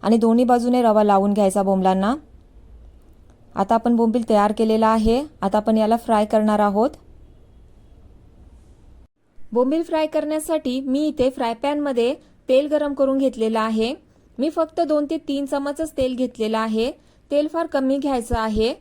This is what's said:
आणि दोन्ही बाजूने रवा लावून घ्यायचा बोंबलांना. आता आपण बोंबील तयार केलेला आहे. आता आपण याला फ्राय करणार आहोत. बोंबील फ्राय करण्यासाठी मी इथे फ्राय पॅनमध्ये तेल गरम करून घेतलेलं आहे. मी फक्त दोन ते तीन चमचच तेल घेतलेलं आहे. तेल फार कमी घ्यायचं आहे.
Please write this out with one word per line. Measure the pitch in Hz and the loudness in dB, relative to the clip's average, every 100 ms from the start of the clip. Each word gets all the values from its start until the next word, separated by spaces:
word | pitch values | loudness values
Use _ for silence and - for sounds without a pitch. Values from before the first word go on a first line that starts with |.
आणि | 196 226 | 2 2
दोन्ही | 226 233 247 | 2 2 4
बाजूने | 247 240 247 | 2 2 2
रवा | 233 214 | 4 4
लावून | 208 196 202 | 4 4 2
घ्यायचा | 202 196 202 | 2 2 2
बोंबलांना. | 190 190 185 190 196 285 - - - - - - - - - - - - - - | 0 2 2 2 0 -2 -8 -20 -20 -20 -20 -20 -20 -20 -20 -20 -20 -20 -14 -6
आता | 196 226 | 0 0
आपण | 233 233 | 2 2
बोंबील | 226 233 226 | 2 0 2
तयार | 214 208 | 2 2
केलेला | 214 220 220 220 | 0 0 2 2
आहे. | 226 220 240 302 - | 2 2 2 -2 -6
आता | 196 214 | -2 0
आपण | 214 220 | 2 2
याला | 214 233 | 2 0
फ्राय | 233 214 214 | 0 0 2
करणार | 220 214 208 | 2 2 2
आहोत. | 208 202 247 - - - - - - - - - - - - - - - - - - - - - - _ _ - - | 2 2 0 -2 -20 -20 -20 -20 -20 -20 -20 -20 -20 -20 -20 -20 -20 -20 -20 -20 -20 -20 -20 -20 -20 _ _ -16 -4
बोंबील | 220 254 320 | -2 0 0
फ्राय | 330 320 311 | -2 -2 -2
करण्यासाठी | 311 302 311 311 311 294 254 | -2 -2 -6 -2 -4 -2 -6
मी | 269 269 302 | -2 -2 -2
इथे | 294 254 | 0 -2
फ्राय | 262 233 | 0 -6
पॅनमध्ये | 226 285 294 285 247 233 294 _ _ - | -4 -4 -4 -2 -2 -2 -4 _ _ 0
तेल | 262 294 | 2 2
गरम | 302 294 | -2 -2
करून | 285 269 269 | 0 0 2
घेतलेलं | 269 220 220 226 | 0 0 -2 0
आहे. | 220 220 226 330 _ _ _ - | -2 -2 -2 -4 _ _ _ -4
मी | 285 | -4
फक्त | 320 320 330 | -2 -4 -2
दोन | 330 302 294 | 0 0 0
ते | 320 | -6
तीन | 302 277 277 | -4 -6 -4
चमचच | 285 277 285 320 - | -4 -4 -6 -8 -4
तेल | 262 247 | -4 -2
घेतलेलं | 254 247 220 220 | -4 -4 -4 -2
आहे. | 220 220 240 330 _ _ _ | -2 -2 -2 -6 _ _ _
तेल | 285 302 | -2 0
फार | 330 330 | -4 -4
कमी | 277 262 277 | -2 0 0
घ्यायचं | 285 262 226 233 | 0 -2 -2 -4
आहे. | 220 214 220 320 | -2 0 -2 -4